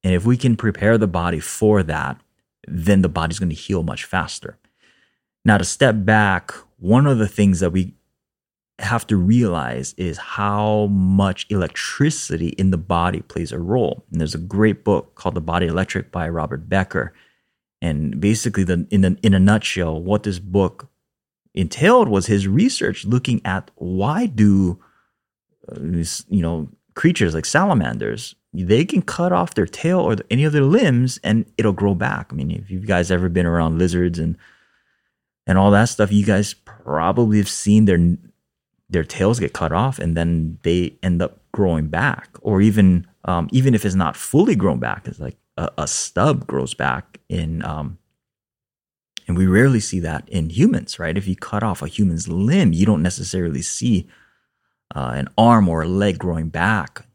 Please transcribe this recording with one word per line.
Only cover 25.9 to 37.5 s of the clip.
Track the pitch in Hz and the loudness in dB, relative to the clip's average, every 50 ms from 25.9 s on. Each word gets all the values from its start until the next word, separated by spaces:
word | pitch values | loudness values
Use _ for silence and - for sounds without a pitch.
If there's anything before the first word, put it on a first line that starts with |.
| 90 85 | -4 -4
s-, | 82 80 - - - _ | -4 -4 -8 -12 -8 _
you | 101 101 | -2 0
know, | 82 82 85 80 76 - _ _ _ _ _ | 0 0 -4 -6 -8 -10 _ _ _ _ _
creatures | - - 170 175 - 110 85 78 | 0 0 0 2 2 0 0 0
like | 80 - | -4 -6
salamanders, | - - 151 190 208 175 113 78 62 58 58 53 53 57 - - - - _ _ _ - | -2 0 0 0 2 0 0 0 -2 -4 -4 -6 -6 -6 -8 -12 -16 -20 _ _ _ -8
they | 90 92 87 107 117 - | -6 0 2 2 2 2
can | 202 - 208 | 2 0 -2
cut | - - - - 175 180 | -2 -2 -4 -4 -2 0
off | 180 175 175 175 - | 0 0 -2 -2 -2
their | - 92 | -2 -2
tail | - - - - 160 185 185 | -2 -4 -6 -2 -2 0 0
or | - 82 110 - - _ | 0 0 -2 -4 -4 _
any | - 131 147 | 0 0 2
of | 156 147 | 2 2
their | 151 135 | 2 4
limbs | 139 170 247 262 156 123 120 127 131 - - - | 4 4 4 4 4 2 2 2 0 -2 -4 -2
and | - 110 113 - - _ | 0 0 0 0 -2 _
it'll | - - 107 95 | 0 0 0 0
grow | - 101 101 98 | 2 0 0 0
back. | 85 - - - - - _ | 0 -2 -4 -4 -6 -8 _
I | - | -8
mean, | 76 65 78 | -6 -6 -6
if | 82 - 98 98 | -6 -8 -8 -10
you | 95 92 | -10 -8
guys | 98 110 95 90 87 90 | -2 0 0 0 2 2
ever | 92 87 90 92 | 0 0 0 0
been | 85 92 87 | 0 0 0
around | 85 85 85 82 80 80 | 2 2 0 0 0 2
lizards | 82 90 87 87 90 90 87 85 | 2 0 2 2 0 0 0 -2
and, | 85 80 82 85 - _ _ _ _ _ _ _ _ _ _ _ _ _ _ _ _ _ _ _ _ _ | -2 -4 -4 -4 -6 _ _ _ _ _ _ _ _ _ _ _ _ _ _ _ _ _ _ _ _ _
and | - 90 | 2 2
all | 95 95 101 | 4 6 6
that | 101 101 113 120 | 6 6 4 2
stuff, | - - 104 98 | 2 0 0 2
you | 104 104 101 | 2 2 2
guys | 110 101 95 104 - - | 2 2 0 0 -4 -8
probably | _ _ - - - _ - 71 78 82 90 98 120 117 110 107 | _ _ -20 -20 -18 _ -6 -4 0 0 0 2 2 2 4 4
have | 104 98 | 2 2
seen | - | 0